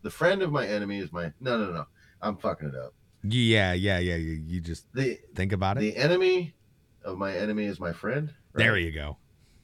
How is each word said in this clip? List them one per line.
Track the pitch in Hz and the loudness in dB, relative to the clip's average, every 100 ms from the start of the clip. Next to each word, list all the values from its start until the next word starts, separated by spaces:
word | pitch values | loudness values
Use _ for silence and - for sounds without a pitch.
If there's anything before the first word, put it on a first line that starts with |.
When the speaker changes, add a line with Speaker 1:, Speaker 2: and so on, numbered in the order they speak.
Speaker 1:
the | - | -10
friend | - 170 196 | 0 2 2
of | 180 | 0
my | 143 101 | 0 0
enemy | 104 101 101 | -2 -2 -4
is | 85 | -6
my," | 85 85 - | -6 -6 -6
no, | 127 117 | -2 -2
no, | 98 | -2
no. | 82 73 _ _ - | -4 -10 _ _ -8
I'm | 107 101 | -6 -4
fucking | - 87 73 | -4 -4 -6
it | 65 | -8
up. | 64 _ _ _ | -12 _ _ _
Speaker 2:
Yeah, | 101 123 117 110 95 | -2 4 6 6 4
yeah, | 90 98 90 | 2 2 2
yeah, | 90 82 | 0 0
yeah. | 80 78 78 | -2 -4 -4
You | 90 | -6
just | 82 80 - | -6 -8 -8
Speaker 1:
The, | 127 131 110 - - | -2 -2 -2 -10 -4
Speaker 2:
think | 95 | -2
about | 98 92 101 | 2 2 2
it. | |
Speaker 1:
"The | 107 117 | 0 2
enemy | 147 180 185 180 170 - _ _ _ _ | 4 4 4 4 0 -10 _ _ _ _
of | 92 92 | -10 -4
my | 98 92 | -4 -2
enemy | 107 107 104 | -2 0 -2
is | 87 | -4
my | 87 | -6
friend." | 82 104 139 151 - _ | -4 -4 -4 -4 -10 _
Speaker 2:
There | - 113 | 2 4
Speaker 1:
Right? | 101 | 4
Speaker 2:
you | 82 | 0
go. | 78 73 73 _ _ _ _ | -4 -6 -8 _ _ _ _